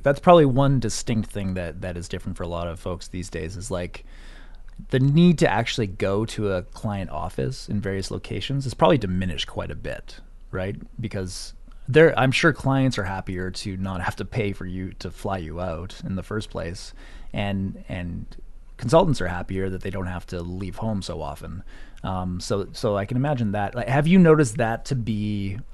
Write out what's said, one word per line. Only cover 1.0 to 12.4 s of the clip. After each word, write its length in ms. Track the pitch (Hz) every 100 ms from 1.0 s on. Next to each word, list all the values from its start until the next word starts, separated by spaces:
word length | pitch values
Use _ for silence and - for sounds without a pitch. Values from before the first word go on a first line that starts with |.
| - 110 98
thing 220 | 107 95
that, 280 | 92 85 82
that 140 | 95 87
is 100 | 82
different 280 | 92 - 90
for 60 |
a 40 | 87
lot 200 | 85 85
of 120 | 85
folks 280 | - 87 -
these 220 | 92 85
days 260 | 82 80 90
is, 160 | -
like, 340 | 90 87 - - - - - - - - - -
the 100 | 131
need 380 | 135 147 175 156
to 100 | 170
actually 380 | 101 117 - 104
go 380 | 92 98 101 113
to 260 | - 107
a 100 | 92
client 460 | 90 - 110 101 92
office 600 | 76 82 - 65 131 -
in 100 | 101
various 320 | 98 95 95
locations 540 | - - - - 139 135
is 80 |
probably 240 | - - 156
diminished 500 | 101 90 92 78 -
quite 240 | - 87
a 40 | 80
bit, 440 | 80 - - - - - -
right? 240 | 90 95 113 - -
Because 540 | 117 104 92 - - - - - -
there, 300 | 131 160 -
I'm 120 | 131
sure 200 | 131